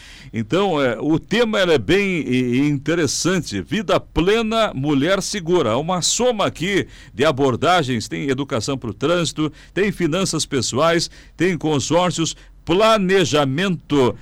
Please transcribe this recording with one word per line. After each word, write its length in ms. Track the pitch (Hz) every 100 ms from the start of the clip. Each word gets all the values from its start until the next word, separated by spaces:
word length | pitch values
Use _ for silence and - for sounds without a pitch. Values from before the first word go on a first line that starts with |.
| - - -
Então, 500 | 110 110 170 202 151
é, 160 | 127 -
o 180 | 147 160
tema, 420 | - 220 233 214
ela 120 | 180
é 60 | 147
bem 420 | 95 190 196 175 120
i-, 400 | 127 123 123 147
interessante. 960 | 143 156 170 143 - 160 185 - 101
Vida 380 | 85 202 196 170
plena, 720 | - 156 175 226 220 226 208
mulher 480 | 131 143 139 160 196
segura. 560 | - 202 160 180 120 117
Uma 240 | 160 180
soma 420 | - - 247 214
aqui 440 | 156 - 180 190 - - -
de 100 | -
abordagens. 840 | 156 131 135 113 156 180 127 120 -
Tem 200 | 165 143
educação 480 | 131 143 123 143 135
pro 160 | 120
trânsito, 580 | - 143 175 143 151 151 - -
tem 200 | 175 208
finanças 520 | 165 165 175 185 156
pessoais, 640 | - 135 113 123 165 170 - - - -
tem 200 | 175 156
consórcios, 800 | 156 147 - 170 180 160 160 - - -
planejamento 1500 | - 180 220 220 180 196 - 151 139 139 196 165 - 143 120 -